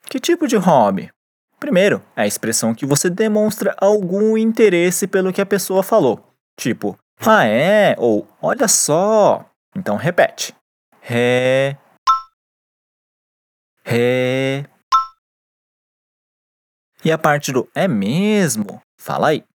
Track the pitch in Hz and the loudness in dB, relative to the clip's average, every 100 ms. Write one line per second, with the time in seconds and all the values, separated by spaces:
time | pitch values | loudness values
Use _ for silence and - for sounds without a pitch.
0 | - 269 - 339 285 226 180 143 104 98 | -12 -6 -2 -2 0 0 2 4 4 0
1 | - _ _ _ _ _ 294 185 196 101 | -8 _ _ _ _ _ -2 2 2 0
2 | - - 104 - 110 113 113 113 139 147 | -4 -4 -4 -2 -4 -4 -4 -4 -2 0
3 | 185 180 220 214 214 208 196 - 196 214 | 0 -2 0 0 0 -2 -6 0 2 2
4 | 180 190 220 220 226 226 214 175 175 180 | 0 0 0 2 0 2 4 4 0 -2
5 | 196 190 185 185 196 202 - 190 185 220 | -2 -2 -2 -2 -2 -2 0 -2 2 2
6 | 135 95 - _ _ - 127 107 101 - | 2 0 -8 _ _ -8 -6 -4 -6 -8
7 | _ _ - 214 123 110 165 214 180 - | _ _ 2 4 4 2 2 2 2 2
8 | 120 104 - _ 160 - 226 - - 156 | 0 0 -4 _ -4 -2 0 0 0 0
9 | 202 220 175 95 - _ _ - 135 101 | 2 4 4 2 -4 _ _ -10 -6 -4
10 | 135 180 156 - - - _ _ _ _ | -2 0 0 -2 -12 -12 _ _ _ _
11 | - 120 123 123 127 131 139 139 _ _ | -6 -2 0 0 2 0 -2 -6 _ _
12 | - 1077 1077 _ _ _ _ _ _ _ | -2 -2 -4 _ _ _ _ _ _ _
13 | _ _ _ _ _ _ _ _ - 120 | _ _ _ _ _ _ _ _ -4 -2
14 | 123 127 127 131 135 139 143 _ _ 1077 | 0 0 -2 -2 -4 -6 -8 _ _ -2
15 | 1077 _ _ _ _ _ _ _ _ _ | -2 _ _ _ _ _ _ _ _ _
16 | _ _ _ _ _ _ _ _ _ _ | _ _ _ _ _ _ _ _ _ _
17 | - 160 160 147 - 127 - 143 190 110 | -4 0 0 0 -2 -4 -4 -2 -2 -2
18 | 98 160 208 208 170 110 101 - _ _ | -2 -2 0 0 0 -2 -6 -10 _ _
19 | - 67 139 147 - | -10 -2 0 -2 -6